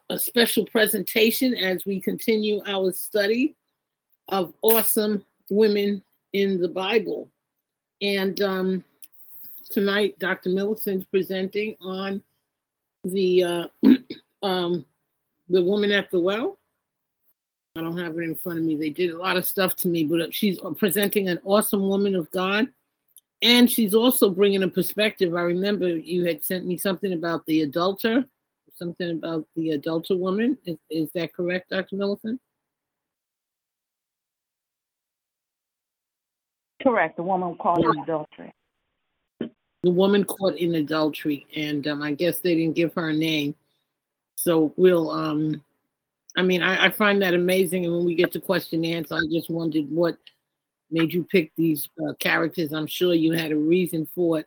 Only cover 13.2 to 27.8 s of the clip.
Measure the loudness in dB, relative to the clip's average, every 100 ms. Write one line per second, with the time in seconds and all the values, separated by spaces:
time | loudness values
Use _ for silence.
13.2 | 2 4 2 -2 -6 _ 6 6 2 -18
14.2 | _ _ -2 -2 -2 -4 -6 _ _ _
15.2 | _ _ 0 2 2 2 2 0 0 0
16.2 | 0 0 -4 -8 _ _ _ _ _ _
17.2 | _ _ _ _ _ -8 -6 -4 -6 -4
18.2 | -6 -6 -6 -2 -2 0 -2 -2 -2 -2
19.2 | -2 -2 -2 0 0 0 -2 0 0 0
20.2 | -2 0 0 0 -6 -2 0 2 0 0
21.2 | 0 -2 2 2 2 0 0 2 2 0
22.2 | -2 -2 0 0 0 _ _ _ _ _
23.2 | _ _ 6 8 8 6 4 4 4 4
24.2 | 4 4 4 4 0 0 -2 -2 -2 0
25.2 | 0 0 0 0 0 0 0 -2 -2 -2
26.2 | 0 -2 -4 -6 -4 -4 -2 -2 -2 -2
27.2 | -2 -4 0 0 0 0